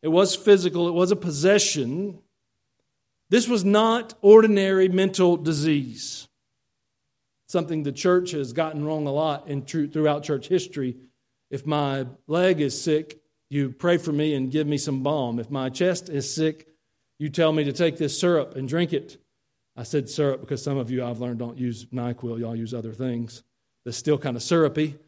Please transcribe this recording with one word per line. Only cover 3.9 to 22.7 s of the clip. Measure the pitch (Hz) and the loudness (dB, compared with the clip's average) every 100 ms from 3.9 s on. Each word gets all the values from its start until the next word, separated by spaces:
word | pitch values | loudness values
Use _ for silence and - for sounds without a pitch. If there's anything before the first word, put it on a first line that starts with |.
| 233 226 - | 2 -4 4
ordinary | 202 220 220 202 190 190 190 | 10 10 10 4 2 2 2
mental | 185 190 190 180 170 | 2 0 2 2 2
disease. | 151 147 156 143 127 110 - - - _ _ _ _ _ _ _ _ _ _ _ - | 0 0 0 0 -2 -10 -12 -14 -16 _ _ _ _ _ _ _ _ _ _ _ -6
Something | 180 160 156 | -4 -2 -4
the | 143 | -6
church | 139 180 180 180 | -2 2 2 0
has | 156 127 | -4 -6
gotten | 131 160 151 151 | -4 -4 -4 -4
wrong | 156 147 | -4 -2
a | |
lot | 143 156 143 151 | -2 -2 -4 -6
in | 139 135 | -8 -6
tru-, | 165 147 | -6 -4
throughout | 156 151 147 | 0 0 0
church | 147 135 - | -4 -6 -2
history. | 180 - 143 127 120 - _ _ _ _ | -2 -2 -6 -8 -8 -16 _ _ _ _
If | 139 147 | -10 -4
my | 147 139 135 123 - - | -2 -2 -4 -8 -12 -6
leg | 165 185 156 | 0 2 2
is | 139 135 | 0 -2
sick, | 165 151 156 - _ _ _ | -2 -2 -2 -14 _ _ _
you | 143 135 | -4 -2
pray | - 175 175 | -2 0 0
for | 165 | 0
me | 147 156 139 | -2 0 -2
and | 131 | -2
give | 151 147 | -2 -2
me | 143 | -2
some | 147 135 | -2 -2
balm. | 139 151 120 117 | -2 -2 -2 -4
If | 113 | -6
my | 135 131 | -6 -4
chest | 131 180 180 - | -2 0 -2 -4
is | 143 135 | -6 -4
sick, | 160 156 151 _ _ _ _ _ - | -2 -2 -2 _ _ _ _ _ -10
you | 151 | -6
tell | 160 160 | 0 2
me | 156 143 | 2 0
to | |
take | 139 170 165 | 0 0 0
this | 147 - | -4 0
syrup | 175 165 127 135 | 2 2 0 -6
and | 131 | -4
drink | 160 170 | -2 -2
it. | 143 139 - _ _ _ _ _ - | -2 -6 -16 _ _ _ _ _ -16
I | |
said | 117 147 117 | -6 -4 -4
syrup | - 143 131 | -2 -2 -2
because | - 139 | -6 -6
some | 143 139 | -4 -4
of | 117 | -4
you, | 127 | -4
I've | 120 117 | -4 -6
learned, | 123 117 | -6 -6
don't | 120 123 | -8 -6
use | 123 113 - | -6 -6 -10
NyQuil. | 127 120 120 120 117 | -8 -6 -6 -8 -6
Y'all | 117 113 | -6 -6
use | 113 | -8